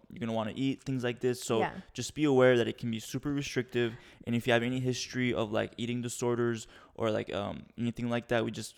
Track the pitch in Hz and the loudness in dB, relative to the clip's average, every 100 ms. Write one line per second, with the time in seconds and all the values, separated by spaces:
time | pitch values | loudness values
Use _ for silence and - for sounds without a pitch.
0 | - - 113 110 107 - 135 - - 131 | -14 -8 -4 -2 -4 -2 -2 -2 -4 -2
1 | 120 117 127 123 - 113 110 - - - | -2 0 -2 -2 0 2 0 -4 -12 -8
2 | 120 - 151 131 127 123 113 - 117 113 | -8 0 4 8 8 8 4 -2 -4 -4
3 | - 131 147 143 139 131 123 120 117 120 | -6 -6 -4 -4 -2 -4 -2 0 0 -2
4 | - - - 120 127 117 117 127 127 120 | -14 -12 -4 0 2 2 2 0 -2 -2
5 | - 127 123 110 110 107 104 - 117 123 | -4 -2 0 0 0 -2 -2 -4 -4 -4
6 | 120 - 120 120 120 113 - - - - | -6 -2 0 2 0 0 -6 -20 -18 -4
7 | 113 107 - 95 101 71 - - 120 117 | 0 0 -2 -4 -4 -8 -12 -4 -4 -2
8 | 120 120 - 120 113 110 110 | -2 -4 0 0 0 -4 -10